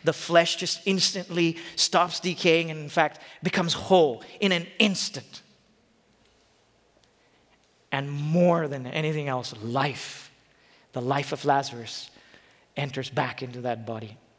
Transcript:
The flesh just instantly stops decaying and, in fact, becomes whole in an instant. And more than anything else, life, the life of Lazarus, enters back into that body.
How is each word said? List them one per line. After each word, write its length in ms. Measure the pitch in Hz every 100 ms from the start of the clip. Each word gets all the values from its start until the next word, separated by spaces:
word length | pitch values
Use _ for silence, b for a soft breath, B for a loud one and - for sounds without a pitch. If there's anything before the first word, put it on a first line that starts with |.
The 80 | 160
flesh 420 | 151 - 170 170
just 260 | - 180 - 202
instantly 680 | 190 - 196 175 170 165 165 B
stops 460 | - - 180 175 -
decaying 500 | 185 156 180 165 165
and, 80 | 156
in 100 | 147
fact, 300 | 170 151 - B B
becomes 300 | 175 - 175
whole 500 | - - 185 151 113 B B
in 140 | 196
an 160 | 175 170 -
instant. 640 | 214 180 - 135 - - _ _ _ _ _ _ _ _ _ _ _ _ _ _ _ _ b b b b b _ _ _ _
And 180 | 135 143
more 600 | 143 151 170 175 170 151
than 180 | 139 127
anything 400 | 156 156 151 143
else, 280 | 127 120 110
life, 680 | 110 127 143 123 - - - _ _ b b b b
the 100 | 127
life 300 | 123 139 139
of 120 | 147
Lazarus, 680 | 143 139 131 120 113 - - b b b b b b -
enters 340 | 139 143 127
back 320 | 127 131 -
into 200 | 127 123
that 220 | 123 113 113
body. 300 | 113 110 113 _